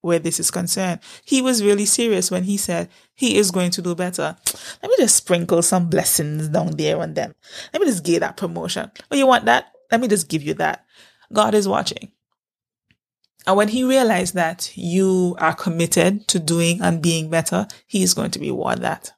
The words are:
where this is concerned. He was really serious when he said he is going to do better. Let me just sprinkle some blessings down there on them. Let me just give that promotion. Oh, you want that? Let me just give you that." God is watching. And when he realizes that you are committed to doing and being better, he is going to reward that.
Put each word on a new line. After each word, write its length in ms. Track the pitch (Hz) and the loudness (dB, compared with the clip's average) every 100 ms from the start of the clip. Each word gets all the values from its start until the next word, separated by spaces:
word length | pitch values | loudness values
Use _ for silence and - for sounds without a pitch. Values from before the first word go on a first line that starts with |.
where 200 | 165 170 | 0 0
this 180 | 165 - | 0 -2
is 140 | 165 | -2
concerned. 480 | - 175 - 185 170 - - | -2 -4 -2 -2 -4 -8 -20
He 180 | - 262 | 0 2
was 220 | 254 240 | 2 2
really 220 | 202 202 202 | 2 2 2
serious 440 | - 233 196 185 | 0 2 2 0
when 140 | 180 | -2
he 120 | 185 202 | -2 -2
said 320 | - 170 175 _ _ | -2 -4 -6 _ _
he 220 | _ 254 202 | _ 2 4
is 140 | 202 | 2
going 220 | 180 180 | 2 0
to 100 | 175 | -2
do 140 | 175 170 | -4 -4
better. 400 | 180 180 151 170 - - - - | -4 -4 -6 -4 -6 -6 -14 -12
Let 100 | 392 | -2
me 60 | 494 | 2
just 180 | 254 - | 4 2
sprinkle 460 | - 175 170 170 | 2 0 2 2
some 280 | 170 185 175 | 2 2 2
blessings 580 | 156 165 - 151 151 156 | 0 0 0 -2 -4 -2
down 280 | 156 165 156 | -2 -2 -2
there 240 | 151 156 | -2 -2
on 140 | 165 | -4
them. 200 | 156 - - - - - | -6 -6 -10 -20 -18 -8
Let 80 | 302 | -2
me 80 | 370 | 0
just 160 | 196 | 0
give 160 | 160 170 | 0 0
that 160 | - - | 0 -6
promotion. 560 | 185 170 170 175 - - - | -8 -6 -6 -6 -8 -12 -4
Oh, 60 | 277 | 2
you 100 | 269 | 4
want 200 | 247 226 | 4 4
that? 260 | 240 - _ _ | 0 0 _ _
Let 100 | 233 | 0
me 60 | 247 | 2
just 220 | 202 165 | 0 0
give 160 | 160 | -4
you 100 | 147 | -4
that." 300 | - 160 - _ _ - _ _ | -4 -4 -4 _ _ -20 _ _
God 220 | - 214 | 0 2
is 120 | 214 202 | 2 2
watching. 460 | - - - - _ _ _ _ _ _ _ _ _ _ _ _ _ - | -2 -2 -8 -14 _ _ _ _ _ _ _ _ _ _ _ _ _ 0
And 100 | 196 | 2
when 120 | 208 | 2
he 160 | 226 | 2
realizes 480 | 254 262 240 233 180 | 2 4 4 2 0
that 400 | 190 165 175 - | -2 -2 -4 -12
you 600 | - 175 180 190 185 180 180 | -8 -2 2 2 2 0 2
are 160 | 160 | -2
committed 720 | - - 165 170 170 170 202 - | 0 -4 -2 0 4 2 2 -2
to 120 | 185 | -2
doing 400 | 156 170 170 175 | 0 2 2 2
and 200 | 180 165 | 0 0
being 300 | 165 165 156 | 0 0 0
better, 380 | 165 160 180 202 - _ | -2 0 -2 -4 -10 _
he 160 | 202 | 0
is 100 | 185 | 0
going 200 | - - | 0 -2
to 80 | - | -4
reward 380 | 143 127 - 62 | -6 -4 -2 -2
that. 340 | 60 - - | -4 -6 -10